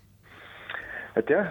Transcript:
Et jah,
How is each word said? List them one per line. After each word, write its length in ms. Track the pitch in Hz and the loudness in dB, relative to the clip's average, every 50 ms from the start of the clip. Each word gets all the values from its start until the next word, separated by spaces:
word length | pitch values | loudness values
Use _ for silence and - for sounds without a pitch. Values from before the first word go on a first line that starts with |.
| - _ - - - - - - - - - - - - - - - - - - - - - | -20 _ -20 -20 -20 -20 -20 -18 -18 -18 -16 -14 -10 -8 -8 -8 -8 -8 -8 -8 -10 0 2
Et 140 | 113 - - | 2 4 6
jah, 180 | 147 190 202 165 | 6 4 4 4